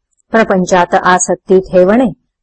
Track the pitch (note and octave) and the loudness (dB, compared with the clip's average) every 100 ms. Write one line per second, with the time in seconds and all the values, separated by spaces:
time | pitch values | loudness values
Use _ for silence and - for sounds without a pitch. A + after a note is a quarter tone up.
0 | _ _ _ A3+ A3 F#3+ F3+ F#3 F3 F#3 | _ _ _ -2 0 -2 0 0 0 -2
1 | F3+ F3+ - F3+ - F#3 F#3 F3+ F3+ A3+ | 0 -2 -2 -6 0 0 0 0 2 2
2 | B3 - _ _ | -2 -6 _ _